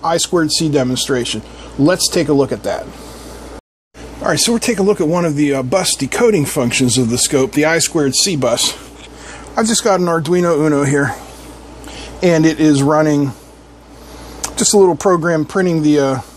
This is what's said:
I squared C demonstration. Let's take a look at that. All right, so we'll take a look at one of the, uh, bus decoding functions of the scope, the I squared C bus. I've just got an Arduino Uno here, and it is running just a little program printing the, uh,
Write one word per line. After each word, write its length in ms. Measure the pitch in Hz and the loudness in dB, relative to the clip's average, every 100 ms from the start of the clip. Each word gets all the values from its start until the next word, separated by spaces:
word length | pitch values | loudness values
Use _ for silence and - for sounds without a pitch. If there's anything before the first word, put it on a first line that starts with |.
I 140 | 160 170 | -2 -2
squared 340 | - 180 156 | 0 0 0
C 180 | - 160 | 0 0
demonstration. 720 | 143 127 123 - 127 120 107 - - - - | 0 0 -2 -2 -2 -2 -6 -10 -18 -12 2
Let's 300 | 147 185 - | 2 2 0
take 200 | 180 151 | 0 2
a 60 | |
look 180 | 139 135 | 2 2
at 120 | 107 | -2
that. 220 | 101 - - - - - - - - - - _ _ - - - | -4 -6 -8 -16 -18 -16 -16 -16 -16 -18 -20 _ _ -20 -18 -6
All 60 | 233 | -2
right, 120 | 151 | 0
so 120 | - | 0
we'll 80 | 233 | 0
take 200 | - 202 | 0 0
a 40 | |
look 180 | 196 202 | 0 2
at 60 | 156 | 0
one 180 | 175 170 | 0 0
of 100 | 143 | 0
the, 200 | 143 135 | 0 0
uh, 80 | |
bus 320 | 127 190 170 - | 0 0 0 -2
decoding 500 | 135 - 240 196 139 | -4 2 2 2 0
functions 520 | 151 120 - 123 123 | -2 -2 2 2 2
of 120 | 113 | 0
the 80 | 120 | 0
scope, 360 | - 135 131 | 0 0 0
the 120 | 147 151 | 2 2
I 140 | 165 | 2
squared 340 | - 165 139 - | 0 0 0 0
C 200 | 202 151 | 0 0
bus. 420 | 123 - - - - - - - - - - - | 0 0 -2 -6 -14 -20 -20 -20 -18 -18 -8 -2
I've 100 | 220 | 0
just 160 | 220 | 0
got 160 | 220 185 | 2 2
an 60 | 175 | 2
Arduino 600 | 165 156 180 175 151 156 | 0 0 2 2 2 2
Uno 180 | 143 | 2
here, 320 | 139 143 151 - - - - - - - - - - - | 2 0 0 -4 -12 -18 -20 -20 -20 -18 -18 -16 -16 0
and 240 | 180 160 160 | 2 4 4
it 140 | 156 | 4
is 240 | 156 139 | 4 4
running 480 | 139 156 156 143 135 - - - - - - - - - - - - - | 4 4 4 2 0 -4 -18 -20 -20 -20 -20 -20 -20 -20 -18 -12 -10 -4
just 160 | - | 2
a 40 | 208 | 4
little 180 | 185 151 | 4 4
program 480 | 202 175 170 160 | 2 2 2 0
printing 380 | 147 196 185 160 | 0 0 0 2
the, 180 | 151 147 | 4 4
uh, 220 | 135 131 - | 2 -2 -6